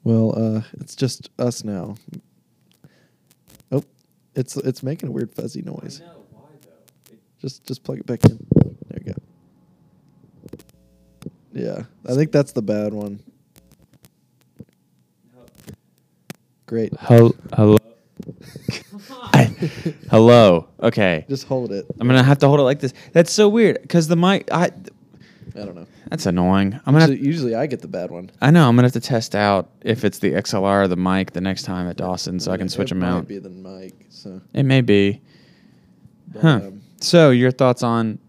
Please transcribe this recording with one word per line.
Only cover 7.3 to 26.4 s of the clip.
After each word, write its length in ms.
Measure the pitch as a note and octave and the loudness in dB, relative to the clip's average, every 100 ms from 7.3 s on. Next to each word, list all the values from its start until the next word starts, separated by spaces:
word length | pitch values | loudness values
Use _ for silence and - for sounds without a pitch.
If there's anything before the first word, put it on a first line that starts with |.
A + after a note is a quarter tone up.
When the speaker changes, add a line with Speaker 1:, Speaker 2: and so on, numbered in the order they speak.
| _ | _
Speaker 1:
Just, 240 | C3+ - - | -16 -16 -16
just 160 | C3 | -14
plug 140 | - - | -12 -14
it 80 | - | -10
back 180 | A#3+ | 2
in. 140 | - - - - - - - | 2 0 -2 0 0 -4 -18
There 140 | - | -16
you 80 | - | -14
go. 80 | - _ _ _ _ _ _ _ _ _ _ _ _ - - _ _ _ _ _ _ - _ _ | -16 _ _ _ _ _ _ _ _ _ _ _ _ -20 -20 _ _ _ _ _ _ -20 _ _
Yeah, 320 | - - - A#2 _ - | -10 -10 -10 -14 _ -6
I 40 | |
think 180 | C3 D#3 | -2 0
that's 200 | D3 C#3 | 0 -2
the 80 | - | -6
bad 320 | G#2 G#2 G#2 | -4 -4 -4
one. 260 | G#2+ G#2 G2+ _ _ _ - _ _ _ _ - _ _ _ _ _ - _ _ _ _ _ _ | -8 -10 -14 _ _ _ -20 _ _ _ _ -20 _ _ _ _ _ -20 _ _ _ _ _ _
Speaker 2:
No. 60 | B2 A#2+ _ - - _ _ _ _ _ - _ _ _ | _ -20 _ -20 -20 _ _ _ _ _ -20 _ _ _
Speaker 1:
Great. 280 | A2+ G#2+ - | -6 -6 -8
Speaker 2:
Hel-, 360 | - A#2 A#2 - - | 4 6 6 2 -6
hello. 240 | - G#2+ G#2+ _ _ _ _ - | 2 4 4 _ _ _ _ -20
Speaker 1:
<laughs> 840 | - - - - - - G3+ - C4 A#3+ | -20 -20 -16 -14 -14 -18 -20 -20 -20 -2
Speaker 2:
I, 120 | - A#2 - D#3+ - E3+ - - | 2 2 -2 -8 -8 -12 -12 2
hello. 580 | A2 A2+ A#2+ G#2+ E2+ - - | 6 8 8 8 4 -2 -4
Okay. 420 | A#2 A2+ F#2+ D#2+ - | -2 0 0 0 -4
Speaker 1:
Just 160 | C#3 - | -10 -6
hold 260 | C3 A#2 | -8 -6
it. 140 | G2+ - - | -10 -12 -4
Speaker 2:
I'm 80 | B2 | 2
gonna 160 | C3 | 4
have 160 | C3 C#3+ | 6 4
to 60 | C#3 | 4
hold 120 | D3 | 4
it 40 | |
like 160 | C3 C#3 | 2 0
this. 120 | C3 - - | -6 -10 0
That's 180 | E3+ E3 | 2 2
so 160 | - G#3 | 4 2
weird, 400 | A3 G#3 - - | 4 2 0 0
'cause 180 | F3 D#3 | 0 2
the 80 | E3+ | 2
mic, 360 | F3 G3 - | 2 0 -2
I 120 | D#3+ | -2
Speaker 1:
I 60 | F3 - - _ _ _ _ _ - | -2 -4 -20 _ _ _ _ _ -20
don't 200 | - G#2 | -16 -16
know. 120 | F2 E2 _ - | -16 -20 _ -12
Speaker 2:
That's 160 | D#3 - | -6 -2
annoying. 520 | F2+ | 0